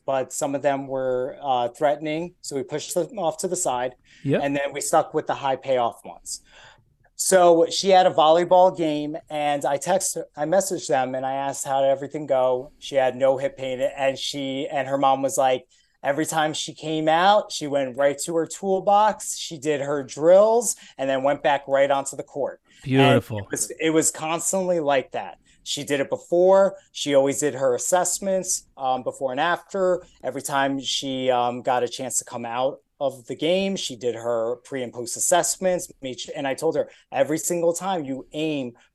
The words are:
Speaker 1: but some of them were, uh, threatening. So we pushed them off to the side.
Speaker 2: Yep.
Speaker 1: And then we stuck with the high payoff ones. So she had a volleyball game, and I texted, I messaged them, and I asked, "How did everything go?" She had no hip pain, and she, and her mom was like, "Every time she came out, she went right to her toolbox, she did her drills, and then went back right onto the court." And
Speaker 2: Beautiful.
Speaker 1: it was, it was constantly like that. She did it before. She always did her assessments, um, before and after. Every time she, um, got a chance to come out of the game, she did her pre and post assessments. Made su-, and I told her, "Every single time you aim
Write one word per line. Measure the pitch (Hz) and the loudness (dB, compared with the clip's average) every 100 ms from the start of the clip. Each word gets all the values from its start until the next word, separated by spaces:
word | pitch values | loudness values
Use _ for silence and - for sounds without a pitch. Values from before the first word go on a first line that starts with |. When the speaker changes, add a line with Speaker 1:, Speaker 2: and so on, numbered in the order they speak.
Speaker 1:
but | - 135 127 | -4 -4 -4
some | - 147 | -6 -4
of | 139 | 0
them | 143 139 135 | 0 0 -4
were, | 131 131 127 131 - | -4 -2 -2 -4 -6
uh, | 143 123 120 | -2 0 -2
threatening. | - 147 147 156 156 175 - | 0 0 0 -2 -4 -6 -12
So | - | -10
we | 143 | -8
pushed | 127 147 - | -6 -8 -4
them | 180 165 208 | -4 -4 -2
off | 165 - | -4 -4
to | 190 | -6
the | 175 | -4
side. | 147 123 127 - _ - | -2 -2 -4 -8 _ -8
Speaker 2:
Yep. | 135 143 | -2 0
Speaker 1:
And | 139 | 0
then | 143 139 | -2 -4
we | 139 | -6
stuck | 139 160 147 | 0 2 2
with | 156 147 | -2 -4
the | 123 | -2
high | 139 131 | -2 -2
payoff | 139 127 117 - | 0 0 0 -4
ones. | 90 85 - - _ - - _ _ _ _ - | -14 -18 -14 -14 _ -20 -20 _ _ _ _ -6
So | - 185 175 165 165 | 2 6 8 8 4
she | - 190 | 0 4
had | 185 185 | 6 6
a | |
volleyball | 160 156 165 175 180 185 180 | 6 6 6 6 6 6 4
game, | 160 151 147 156 - | -2 -2 -4 -8 -8
and | 151 147 147 | -4 -2 0
I | 151 143 | 0 -2
texted, | 170 185 - 165 147 - | 0 0 0 -6 -10 -8
I | |
messaged | 151 185 190 170 - | 0 0 0 -4 -2
them, | 139 127 | 0 0
and | 131 | -4
I | 131 | -4
asked, | 135 139 135 | -4 -4 -6
"How | 143 135 | -2 2
did | 139 | 2
everything | 135 139 151 147 | 2 -2 -8 -2
go?" | 131 127 127 135 _ | 2 2 0 -4 _
She | - 139 | -4 0
had | 127 123 | 0 2
no | 135 131 | 2 2
hip | 139 131 | -2 -6
pain, | 131 127 | -8 -4
and | 139 135 135 131 | -4 -2 -2 -2
she, | - 143 135 135 143 | -6 -6 -6 -6 -4
and | 147 131 | -4 -2
her | 139 | 2
mom | 135 135 | 2 2
was | 135 143 | 0 0
like, | 131 127 - _ _ _ | 2 0 -4 _ _ _
"Every | 135 143 156 | -4 -2 -2
time | 160 156 | 0 -2
she | 151 - | -2 -10
came | 131 156 156 156 | -10 -6 -2 2
out, | 160 190 208 - | 4 6 4 2
she | - 147 | -6 -4
went | 139 135 123 | -2 -2 0
right | 143 147 | 0 0
to | - 165 | -4 -4
her | 160 | -4
toolbox, | - 196 190 185 202 214 196 - - | -6 -2 0 2 4 4 0 -8 -10
she | - 165 | -12 -6
did | 143 147 | -2 -2
her | 139 147 | -2 -4
drills, | 127 - 160 190 214 233 214 - - - | -6 0 6 8 8 4 0 -6 -12 -6
and | 135 | -2
then | 135 | 0
went | 135 143 | 0 2
back | 156 139 - | 2 0 2
right | 135 139 | 2 4
onto | 139 135 131 | 2 -2 -10
the | |
court." | - 143 113 90 _ _ 135 131 | -10 -6 -6 -6 _ _ 0 4
And | 135 123 | 6 4
Speaker 2:
Beautiful. | - 107 | 2 -8
Speaker 1:
it | 98 | -8
was, | 139 - - | -8 -8 -4
it | 156 | 0
was | 156 151 | 2 2
constantly | - 156 165 - 190 180 175 | -2 -4 -4 -2 -2 0 0
like | 143 139 127 | 2 0 0
that. | 120 95 - _ _ | -8 -10 -14 _ _
She | - - | -10 -8
did | 139 139 | -2 -2
it | 139 | -2
before. | - - 175 185 196 196 190 _ | -6 -2 4 6 6 4 0 _
She | - 151 | -8 2
always | 139 139 139 | 4 4 2
did | 147 | -2
her | 123 135 120 | 0 0 0
assessments, | - 180 180 - 196 190 180 - - - | 0 0 0 -2 -2 -2 -2 -6 -8 -8
um, | 135 - | -4 -2
before | 123 - 135 | -4 -6 -4
and | 127 | -2
after. | 165 170 - 196 185 180 - _ | 0 -2 -4 -2 0 0 -4 _
Every | 127 127 | -8 -8
time | 131 139 139 139 | -4 0 0 -2
she, | 123 - 139 131 127 | -4 -6 -4 -2 0
um, | 123 120 123 | 2 0 -2
got | 127 123 | -2 -2
a | 120 | -2
chance | - 131 - | -6 -6 -6
to | |
come | - 123 | -6 -10
out | 117 120 131 - _ _ | -8 -4 -4 -4 _ _
of | 135 123 117 | -6 -6 -12
the | |
game, | 123 151 185 196 | -4 -2 0 -2
she | 190 - 123 | -4 -8 -6
did | 123 | -6
her | 113 117 117 113 123 | -4 -4 -2 -2 -6
pre | - 135 | -8 -10
and | 120 | -8
post | 120 120 - | -10 -10 -4
assessments. | - 175 165 - 185 180 - - | 2 2 2 -2 -2 -2 -6 -12
Made | 135 123 | -12 -10
su-, | - 156 | -12 -8
and | 139 | -6
I | |
told | 131 160 143 | -2 -2 -2
her, | 139 - _ | -4 -10 _
"Every | 131 135 160 | 0 0 0
single | - 175 170 | -2 0 0
time | 170 185 185 | -2 -4 -4
you | 135 135 - | -6 -10 -10
aim | 151 156 147 123 120 _ | -6 -4 -4 -6 -12 _